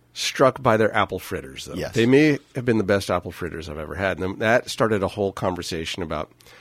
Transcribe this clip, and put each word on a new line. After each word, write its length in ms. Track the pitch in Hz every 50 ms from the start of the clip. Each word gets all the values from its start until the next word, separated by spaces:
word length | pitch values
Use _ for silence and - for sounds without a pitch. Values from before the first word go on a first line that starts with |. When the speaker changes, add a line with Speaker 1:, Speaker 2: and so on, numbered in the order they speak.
| _ _ -
Speaker 1:
struck 480 | - - - - - 139 131 123 - 127
by 140 | 123 110 110
their 140 | 110 101 -
apple 240 | 110 98 - 95 92
fritters, 460 | - - 95 80 67 67 67 - -
though. 100 | - 69
Speaker 2:
Yes. 180 | 87 76 - -
Speaker 1:
They 140 | - 117 120
may 320 | 131 143 156 151 143 - - _ -
have 100 | 131 120
been 140 | 123 113 110
the 40 | 98
best 280 | 92 101 98 95 -
apple 200 | 92 90 - 90
fritters 380 | 85 - 92 80 80 82 80 80
I've 80 | 76 78
ever 160 | 78 76 76
had. 240 | 78 98 95 90 78
And 200 | 92 92 98 -
that 280 | 113 110 117 123 - -
started 340 | - - 131 110 110 98 95
a 40 | 92
whole 240 | - 104 101 98
conversation 720 | - - - 95 90 87 85 - 90 80 82 - - -
about 300 | 87 78 80 76 - - _ _ - - - -